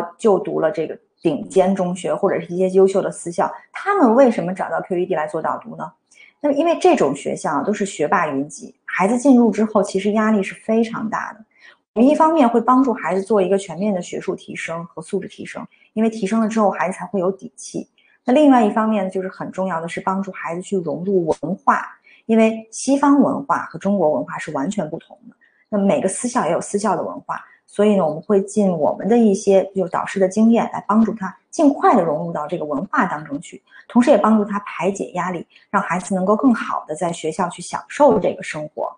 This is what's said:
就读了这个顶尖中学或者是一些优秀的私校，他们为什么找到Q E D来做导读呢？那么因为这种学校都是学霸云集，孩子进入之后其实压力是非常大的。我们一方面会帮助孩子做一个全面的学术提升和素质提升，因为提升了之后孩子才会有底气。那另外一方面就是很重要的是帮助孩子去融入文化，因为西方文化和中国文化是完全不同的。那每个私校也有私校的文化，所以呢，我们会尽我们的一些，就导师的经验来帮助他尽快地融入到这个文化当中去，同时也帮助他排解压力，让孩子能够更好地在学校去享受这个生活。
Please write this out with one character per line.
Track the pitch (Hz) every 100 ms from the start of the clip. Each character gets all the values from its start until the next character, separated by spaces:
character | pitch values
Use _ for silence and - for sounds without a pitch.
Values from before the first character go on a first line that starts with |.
| 165 -
就 | 226 185
读 | - 151
了 | 160
这 | 156 156
个 | - _ _
顶 | 170 - -
尖 | 190 185
中 | 196 180 185
学 | 156
或 | 156 190
者 | 147
是 | 170
一 | 175
些 | 185
优 | 190 190
秀 | 196
的 | 160
私 | 165 170
校， | 175 165 - -
他 | - 381 403
们 | 254
为 | 226 262
什 | 214
么 | 170
找 | 190 -
到 | 165
Q | - 175
E | 180
D | 160
来 | 156
做 | 165
导 | 151 131
读 | - 160
呢？ | 156 - _ _ - _
那 | 294
么 |
因 | 285 339
为 | 330
这 | 370 302
种 | 156 277
学 | 139 139
校 | 175 143
都 | -
是 | 214 196
学 | - 147
霸 | 180 160
云 | 135 147
集， | - - - -
孩 | - 190
子 | 240
进 | 285 240
入 | 233
之 | 202 214
后 | 208
其 | 196 190
实 | 202
压 | 214 214
力 | 214
是 | 190 -
非 | - 220
常 | 226 226 220
大 | - -
的。 | 220 - _ - _ _ 214
我 |
们 | 254
一 |
方 | 302 320
面 | 330 240
会 | 240
帮 | 240 254
助 | 269
孩 | 214 156 190
子 |
做 | 196 214
一 | 180
个 | 196
全 | 196 160
面 | 214
的 | 185
学 | 175 151
术 | - 170
提 | - 156
升 | - 165 170
和 | -
素 | 160 190
质 | 156
提 | -
升， | - - - _ _
因 | 214
为 | 220
提 | 220 190
升 | 226
了 | 214
之 | 220
后 | 202
孩 | - 165
子 | 185
才 | -
会 | 202
有 | 180
底 | 190 170 -
气。 | - - - _ _ _
那 | -
另 | 254 294
外 | 254
一 | 208
方 | 226 220
面 | 214 190
就 | 196
是 | 185
很 | - 175
重 | 190 190
要 | 165
的 | 170
是 | 175
帮 | 185 190
助 | 190
孩 | - 156
子 | 170
去 | 185 196
融 | 165 143
入 | 185 190 160
文 | - 151 190
化， | - 220 - - _ _ -
因 | 220
为 | 220 220 -
西 | - - 277
方 | 285 285
文 | 175 -
化 | - 151
和 | - 160
中 | 196 202
国 | 151
文 | 135
化 | 165 156
是 | -
完 | 147 151
全 | 208 156
不 | 160
同 | - - -
的。 | _ _ _ _
那 | 208
每 | 196 147
个 | 185
私 | - 240
校 | 247 165
也 |
有 | 151
私 | - 208
校 | 208 165
的 |
文 | 101 -
化， | - 160 - _ _
所 | - 214
以 | 196
呢， | 160
我 |
们 | 151
会 | - 196
尽 | 202 214 196
我 | 165 135
们 | - 190
的 | 240
一 | 220 190
些， | - 190 185 190
就 | 175
导 | 147
师 | - 196
的 | 190
经 | 214 226
验 | 233 -
来 | 165 -
帮 | 214
助 | 220
他 | 226 185 - _
尽 | - 294
快 | 285 381 254
地 |
融 | 165 151 170
入 |
到 | 160 147
这 | 170
个 | 151
文 | 269 202
化 | 294 185
当 | 151
中 | 156 285
去， | - - _ - -
同 | 240
时 | 247
也 | 220
帮 | 214 220
助 |
他 | 202 202
排 | - - 175
解 | 196 185
压 | 175 175
力， | 170 - _ _
让 | 196
孩 | - 175
子 | - 185
能 | 190
够 | 214
更 | 269
好 | 226 - - -
地 | 160
在 | 175
学 | 165 160
校 | 175 175
去 | 175
享 | - - -
受 | - 285 214
这 | 175
个 | -
生 | - 151 151
活。 | - -